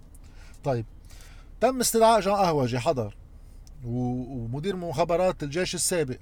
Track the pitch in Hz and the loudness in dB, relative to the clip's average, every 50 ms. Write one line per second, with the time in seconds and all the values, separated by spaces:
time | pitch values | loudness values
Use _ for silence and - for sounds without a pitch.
0 | - - - - - - - - - - - - - 147 127 117 113 - - - | -20 -20 -20 -20 -20 -20 -20 -20 -20 -18 -18 -6 -2 -2 0 0 -2 -6 -12 -18
1 | - - - - - - - - - - - - 214 247 262 254 226 - - 226 | -20 -20 -18 -18 -18 -18 -20 -20 -20 -20 -2 0 2 2 2 2 0 0 4 6
2 | 226 220 233 214 170 190 202 196 196 175 156 147 127 117 123 123 117 165 160 127 | 6 8 6 6 4 2 2 4 4 4 4 2 2 0 0 0 0 0 0 0
3 | 107 104 - - - - - - - - - - - - - - 123 117 120 123 | -2 -4 -8 -12 -18 -20 -20 -20 -20 -20 -20 -20 -20 -18 -16 -12 -8 -6 -4 -2
4 | 123 123 123 127 127 120 139 127 113 113 123 143 156 202 190 180 175 170 139 147 | -2 -2 -2 -4 -6 -6 -8 -8 -8 -6 -6 -4 -4 -4 -4 -4 -4 -4 0 0
5 | 175 165 170 170 185 185 170 - 151 143 139 175 185 - - 170 - - 190 170 | 2 2 4 4 4 2 2 0 -4 -4 -2 -2 -2 -2 -2 -2 0 0 2 0
6 | 151 127 117 - | 0 0 -4 -8